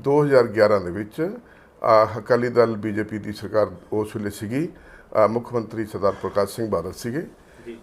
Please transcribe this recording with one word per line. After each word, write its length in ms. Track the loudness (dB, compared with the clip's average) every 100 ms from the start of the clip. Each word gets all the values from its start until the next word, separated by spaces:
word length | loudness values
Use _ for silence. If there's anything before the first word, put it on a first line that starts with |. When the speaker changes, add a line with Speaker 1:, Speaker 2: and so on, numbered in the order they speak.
Speaker 1:
ਦੋ 220 | 0 2
ਹਜ਼ਾਰ 240 | 6 6 4
ਗਿਆਰਾਂ 340 | 4 4 4
ਦੇ 100 | 0
ਵਿੱਚ, 460 | -6 -8 -6 -6 -8 -16 -20 -20 _
ਆਹ, 360 | 4 4 4 0
ਅਕਾਲੀ 300 | 0 0 2
ਦਲ 260 | 2 2 2
ਬੀਜੇਪੀ 420 | -4 -4 -4 -6
ਦੀ 160 | -8
ਸਰਕਾਰ 380 | -10 -4 0 0 -2 -6
ਉਸ 220 | -4 -4 -6
ਵੇਲੇ 140 | -8
ਸੀਗੀ, 400 | -8 -6 -6 -6 -8 -20 -20 -4 2
ਆਹ, 120 | 2
ਮੁੱਖ 260 | 2 -4
ਮੰਤਰੀ 320 | -6 -6 -8 -8
ਸਰਦਾਰ 260 | -2 -2
ਪ੍ਰਕਾਸ਼ 440 | -2 -4 -2 -2 -2
ਸਿੰਘ 140 | -4
ਬਾਦਲ 240 | -4 -4
ਸੀਗੇ। 340 | -8 -8 -8 -10 -14 -20 -20 -18
Speaker 2:
ਜੀ। 120 | -18